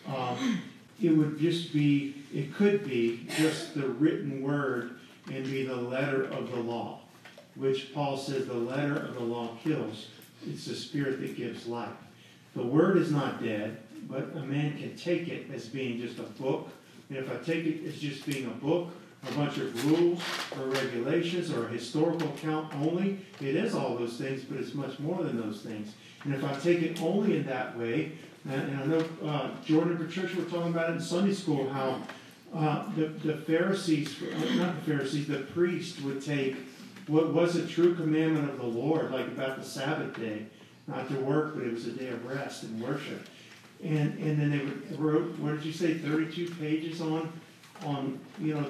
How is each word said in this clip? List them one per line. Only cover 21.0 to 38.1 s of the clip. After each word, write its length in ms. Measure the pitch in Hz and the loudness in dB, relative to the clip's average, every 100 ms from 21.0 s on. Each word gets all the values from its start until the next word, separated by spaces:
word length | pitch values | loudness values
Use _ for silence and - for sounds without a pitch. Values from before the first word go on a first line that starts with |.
| 135 170 170 175 - | 2 2 2 0 0
or 160 | 117 113 | -2 -2
a 20 | |
historical 580 | 117 - 151 170 165 151 | -4 -2 2 4 4 -2
account 440 | - 156 156 156 143 | -2 -2 -2 -2 -2
only, 440 | 156 175 196 196 - - | 0 2 0 -2 -8 -6
it 160 | 135 160 | 0 2
is 200 | 226 180 | 2 0
all 200 | 127 120 | 0 -2
those 220 | 117 - | -2 -2
things, 260 | 135 135 | -4 -4
but 140 | - - | -4 -6
it's 140 | - | -4
much 240 | 143 135 139 | -4 -6 -4
more 240 | 151 180 | -2 0
than 160 | 156 117 | 0 -2
those 220 | 107 107 | -2 -6
things. 320 | 117 107 104 - - - | -8 -8 -8 -12 -20 -8
And 100 | 143 | -4
if 100 | 139 | -2
I 100 | 143 139 | -2 0
take 260 | 175 170 | 4 4
it 200 | 156 - | 2 0
only 360 | 160 208 202 156 | 2 4 4 2
in 80 | 131 | 0
that 320 | 123 107 117 | -2 -4 -4
way, 360 | 117 139 160 - - - 147 | 0 0 -2 -6 -16 -14 -6
and, 120 | 135 143 | -4 -2
and 100 | 139 | -2
I 60 | 147 | 2
know, 200 | 160 160 - 151 | 2 0 -4 -2
uh, 240 | 147 220 - | -2 -2 -6
Jordan 340 | - 156 170 165 | 4 4 4 0
and 100 | 156 | -2
Patricia 300 | 190 175 180 | -4 -2 -2
were 120 | 156 | -2
talking 220 | 170 170 | -2 0
about 180 | 165 165 | 2 0
it 40 | |
in 80 | 165 | -2
Sunday 320 | - 175 196 | 0 2 4
school, 360 | - 156 139 135 | 4 2 2 2
how, 320 | 135 131 - - - - - - 160 | 0 0 -2 -6 -12 -18 -20 -8 0
uh, 340 | 151 147 - 156 | 2 2 -2 0
the, 120 | 156 | 0
the 300 | - 156 147 | 0 -2 -2
Pharisees, 800 | - 165 196 190 170 147 151 - | 2 4 4 2 4 2 2 -4
uh, 320 | - 156 - - | -4 -2 2 4
not 280 | 175 151 | 2 0
the 80 | 156 | 0
Pharisees, 360 | 143 135 147 147 | 0 2 0 0
the 120 | 139 | -2
priest 600 | - 165 175 160 - - | -2 2 2 2 -4 -6
would 220 | 139 139 | -4 -4
take 320 | 156 139 131 127 - - - - - | -2 0 0 -2 -8 -14 -18 -14 4
what 260 | 156 156 | 6 6
was 240 | 160 170 170 | 6 4 4
a 100 | - | 0
true 260 | 165 175 165 | 6 6 6
commandment 540 | 156 | 4